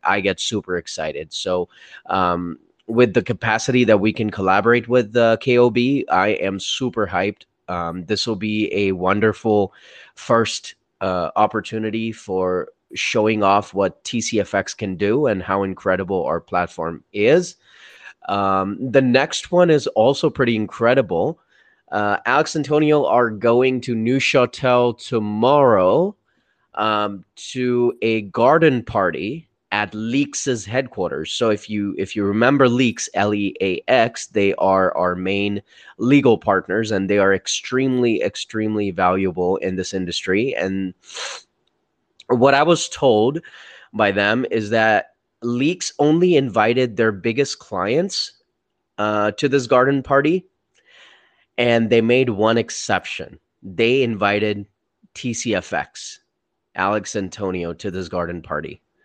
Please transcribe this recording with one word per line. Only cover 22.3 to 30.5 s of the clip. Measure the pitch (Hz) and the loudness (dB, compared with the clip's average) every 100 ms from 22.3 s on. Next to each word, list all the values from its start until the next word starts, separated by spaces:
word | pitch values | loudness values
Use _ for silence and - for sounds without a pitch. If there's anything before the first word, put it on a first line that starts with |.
| 139 151 156 | 0 0 -2
Antonio | 139 151 151 151 82 | 0 2 4 2 4
are | 120 117 | 2 2
going | 104 117 120 131 127 | 0 2 4 4 0
to | 123 113 | -2 -2
Neuchâtel | 113 135 - 131 120 - 127 123 123 113 | 0 0 2 2 2 0 2 2 2 -2
tomorrow, | - 117 107 107 123 147 131 101 92 135 196 - _ _ _ _ _ | -4 -4 -2 0 4 6 6 4 4 2 0 -6 _ _ _ _ _
um, | - 107 104 104 98 - - | -4 -2 -2 -4 -8 -16 -20
to | - 127 123 123 120 - | -12 -4 -2 0 0 0
a | 113 110 | -2 -2
garden | 101 113 123 160 160 120 | -4 2 4 6 4 2
party | - 104 90 76 101 165 - _ - | -2 -2 -2 -2 -6 -8 -14 _ -6
at | 104 104 | -4 -4
Leaks's | 107 113 135 143 - 139 | -6 -4 -2 -2 -4 -4